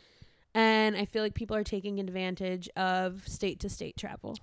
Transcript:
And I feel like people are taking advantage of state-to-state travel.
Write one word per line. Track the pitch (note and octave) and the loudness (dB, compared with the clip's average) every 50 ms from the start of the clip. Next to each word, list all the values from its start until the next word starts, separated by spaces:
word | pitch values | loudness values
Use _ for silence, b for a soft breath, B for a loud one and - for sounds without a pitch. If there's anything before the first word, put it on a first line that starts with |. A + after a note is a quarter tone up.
| B B B B B B B B B _ - | B B B B B B B B B _ 4
And | A3 A3+ A3 A3 G#3+ G#3+ G#3+ G#3 | 6 6 8 8 6 6 4 4
I | G3+ G3+ | 2 0
feel | - - A3 | 0 0 0
like | G#3+ G#3 - | 0 0 -2
people | - A#3 G3+ G#3+ | -4 -4 0 0
are | G#3+ G#3 | 0 0
taking | - G#3+ G3 F#3 G3+ G3+ G3 | 0 -2 -4 -2 -2 -2 -2
advantage | G3 F#3 F3+ F#3 F#3 F#3 F#3 - F#3+ F#3 F#3 F#3 F3 - | -2 -2 -2 -2 -2 -2 -2 -2 -2 -2 -2 -4 -6 -6
of | - - F#3+ F#3 F#3 F#3 F#3 F#3 F#3 G3 - | -2 0 0 2 2 2 2 0 -2 -6 -8
state-to-state | - - - G#3 F#3 - - - G3+ - - - - - | -10 -4 -2 -2 -2 -2 -2 -6 -6 -6 -6 -8 -8 -8
travel. | - - G3 - - - - A3+ - | -8 -10 -10 -10 -10 -10 -10 -10 -10